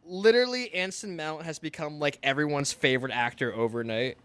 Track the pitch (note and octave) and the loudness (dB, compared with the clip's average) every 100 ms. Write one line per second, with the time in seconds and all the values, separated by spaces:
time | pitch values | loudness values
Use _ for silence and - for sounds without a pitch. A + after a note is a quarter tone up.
0 | E3 F#3 G#3 A#3 B3 B3 B3 F3+ F#3 F#3 | -8 4 6 6 4 0 -4 -2 -4 -4
1 | G#3 E3+ D#3 D#3 E3 D#3 D#3+ - D3+ D3+ | -8 -6 -6 -6 -8 -8 -8 -6 -8 -2
2 | D3 - C#3 C3+ D3+ C#3+ C#3+ - C#3 C3 | -2 0 -2 2 2 2 -2 0 2 2
3 | C3 A#2+ A#2+ - B2+ A2 A#2 A#2 A2+ A2+ | 0 -2 -2 0 -4 0 0 0 -2 0
4 | B2+ - | -2 -4